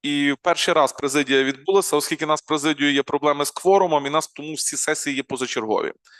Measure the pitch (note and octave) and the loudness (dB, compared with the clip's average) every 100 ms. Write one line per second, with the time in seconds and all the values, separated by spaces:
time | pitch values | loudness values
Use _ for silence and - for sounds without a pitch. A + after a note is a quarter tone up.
0 | D3 C#3+ C#3+ C#3 F3 E3+ - E3 C3+ - | -4 0 0 0 0 0 2 4 2 0
1 | C#3+ C#3+ C3+ C3+ C3+ C3+ D3 G3 F3+ D3 | -2 0 2 2 2 -2 2 2 2 0
2 | - D#3+ D#3 D3+ - D3+ D3+ C#3+ C#3+ C#3 | 0 -4 -2 -2 -2 -2 0 0 0 0
3 | C3+ D3 D3 C#3+ C#3+ - F#3 G3 F#3 D3+ | 0 0 0 0 -2 -2 2 4 4 2
4 | C#3 D3+ - - D3 D#3 - C#3 - D#3 | 0 -2 -4 -12 -12 -6 -6 -4 -4 -2
5 | - C3+ C3+ B2+ B2 - A2 G2 D2+ - | -2 -4 -6 -6 -4 -4 -2 -2 -2 -8
6 | _ - | _ -20